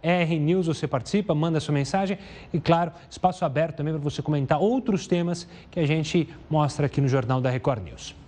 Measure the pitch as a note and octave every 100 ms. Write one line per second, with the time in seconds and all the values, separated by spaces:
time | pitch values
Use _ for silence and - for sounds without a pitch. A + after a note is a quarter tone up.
0 | E3 F3+ E3 E3 D3 F#3 E3 D3+ D3 C3+
1 | A#2+ G3+ G#3 D#3 E3 D#3+ - D3 C#3 G3
2 | G3 F#3+ - - - E3 - E3 E3+ -
3 | - - F3+ F3+ E3 C3+ D#3+ - D3+ D#3+
4 | C#3+ - C#3 D3+ C3 D3+ G3 B3+ A#3+ G3
5 | - F3 E3+ F3 - - - - D3+ D#3+
6 | D3+ F3 D3+ - - D#3 D3 - C#3+ -
7 | C#3 C3+ A#2 C3 B2+ B2 - A#2+ F2 -
8 | - -